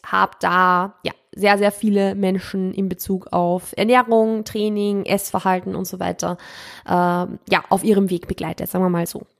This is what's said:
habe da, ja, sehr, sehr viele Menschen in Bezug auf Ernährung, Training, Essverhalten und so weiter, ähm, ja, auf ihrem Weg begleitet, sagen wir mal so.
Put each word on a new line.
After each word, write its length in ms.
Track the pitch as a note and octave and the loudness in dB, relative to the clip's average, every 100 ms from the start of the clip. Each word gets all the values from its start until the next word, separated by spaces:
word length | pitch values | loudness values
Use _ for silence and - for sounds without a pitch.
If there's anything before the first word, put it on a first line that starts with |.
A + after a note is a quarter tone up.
| - | -4
habe 280 | F#3+ F#3+ - | 0 0 -2
da, 560 | F3+ F3+ F3+ F3+ G3 - | 0 2 4 4 0 -6
ja, 100 | E3+ - _ - | -10 -10 _ 0
sehr, 220 | G3+ G3+ | 2 4
sehr 140 | G3+ | 2
viele 420 | G3+ A3 G3+ G3 | 2 0 2 2
Menschen 600 | G3+ F#3+ F#3+ - G3 F#3 | 0 0 0 -4 -4 -4
in 160 | F#3+ F#3+ | -2 -4
Bezug 440 | F3+ - F#3+ - | -4 -4 -4 -2
auf 400 | F3+ F3 F3+ - - | 0 0 0 -4 -2
Ernährung, 680 | A#3 B3 A#3 A3+ A3 A3 G#3+ | 4 4 4 4 4 0 -4
Training, 580 | G#3+ G#3 G#3 G3+ G3+ - | -2 -2 0 0 0 0
Essverhalten 720 | G3 - F#3 F#3+ F#3 F#3+ F#3+ | -2 -2 -2 0 0 -2 -6
und 100 | F#3+ | -6
so 140 | F#3 | -4
weiter, 380 | F3 F3+ F3 F3 - - - - - | -4 -4 -4 -6 -10 -18 -18 -16 -2
ähm, 520 | F3+ F3 F3 F3+ - - | 2 2 0 -2 -8 -2
ja, 140 | F#3 - | -2 2
auf 140 | G3 | 0
ihrem 280 | A3 G3+ G3 | 4 4 2
Weg 160 | F3 - | 0 -4
begleitet, 420 | F3+ E3 - - | -8 -6 -8 -6
sagen 160 | F3+ F#3 | -2 0
wir 40 | |
mal 180 | E3+ E3+ | 0 -2
so. 160 | - - _ | -8 -16 _